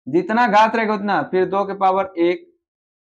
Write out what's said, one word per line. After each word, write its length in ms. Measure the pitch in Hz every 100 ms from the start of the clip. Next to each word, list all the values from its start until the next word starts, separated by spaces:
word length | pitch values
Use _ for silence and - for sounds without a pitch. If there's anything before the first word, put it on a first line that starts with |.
| -
जितना 400 | 165 180 233 240
घात 280 | 208 220 233
रहेगा 180 | 214
उतना, 280 | 208 202 175
फिर 220 | 139 185 180
दो 180 | 196 196
के 80 |
पावर 400 | 190 190 190 190 165
एक, 280 | 170 175 - _ _ _ _ _ _